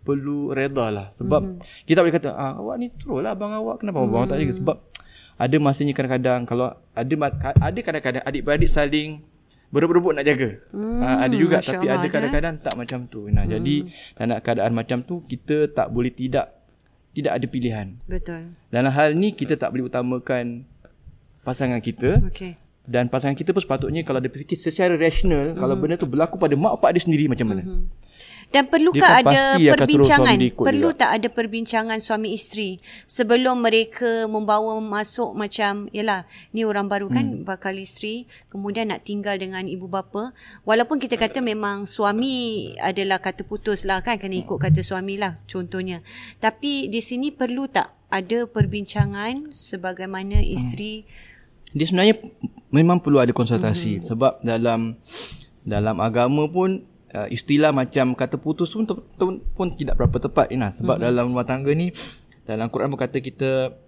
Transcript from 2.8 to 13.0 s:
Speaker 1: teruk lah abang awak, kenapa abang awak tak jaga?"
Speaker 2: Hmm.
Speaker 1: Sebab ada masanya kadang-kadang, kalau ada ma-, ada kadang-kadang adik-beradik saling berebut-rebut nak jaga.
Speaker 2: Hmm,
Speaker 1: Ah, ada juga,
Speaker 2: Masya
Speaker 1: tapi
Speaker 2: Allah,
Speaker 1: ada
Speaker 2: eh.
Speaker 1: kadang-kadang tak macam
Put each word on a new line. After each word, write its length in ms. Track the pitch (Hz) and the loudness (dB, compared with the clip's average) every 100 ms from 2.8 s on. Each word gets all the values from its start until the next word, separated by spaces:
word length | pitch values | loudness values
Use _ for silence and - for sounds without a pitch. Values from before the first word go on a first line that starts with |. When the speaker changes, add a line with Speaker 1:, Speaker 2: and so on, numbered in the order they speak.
| 240 | -8
Speaker 1:
teruk 280 | - 277 175 | -10 -6 -4
lah 140 | 202 | -4
abang 180 | 190 208 | -6 -6
awak, 240 | 214 226 240 | -6 -6 -6
kenapa 220 | 208 165 | -6 -2
abang 240 | 131 117 | 0 2
awak 60 | 123 | 0
tak 100 | 185 | 0
jaga?" 100 | - | -2
Speaker 2:
Hmm. 120 | 185 | -2
Speaker 1:
Sebab 140 | 127 - _ - - - - _ | -2 -4 _ -14 -14 -20 -20 _
ada 200 | 127 151 | 2 4
masanya 340 | 147 170 147 | 4 2 0
kadang-kadang, 480 | 139 131 127 127 123 | 0 0 0 2 0
kalau 240 | 120 120 127 - _ | 0 -2 -2 -6 _
ada 220 | - 127 151 | -8 -4 0
ma-, 180 | 147 - | -2 -2
ada 380 | 135 139 147 190 | 4 4 4 -2
kadang-kadang 420 | 233 156 131 123 | -4 -4 -4 -6
adik-beradik 460 | 143 139 135 147 139 | -6 -6 -2 2 4
saling 520 | - 143 151 151 151 - _ _ _ _ | 4 2 0 -2 -10 -16 _ _ _ _
berebut-rebut 400 | 139 165 170 175 | 0 4 4 4
nak 100 | 151 | 2
jaga. 380 | 143 135 123 - - | 2 2 0 -4 -12
Speaker 2:
Hmm, 320 | 202 214 240 | -8 -4 -2
Speaker 1:
Ah, 240 | 254 262 262 | 2 2 2
ada 80 | |
juga, 240 | 226 175 180 | 4 4 4
Speaker 2:
Masya 120 | - | 0
Speaker 1:
tapi 140 | - 170 | -2 0
Speaker 2:
Allah, 120 | - | 0
Speaker 1:
ada 80 | 160 | 0
Speaker 2:
eh. 60 | |
Speaker 1:
kadang-kadang 420 | 151 240 147 165 156 | 0 0 0 0 -4
tak 160 | 135 123 | -6 -6
macam 240 | 120 127 | -8 -8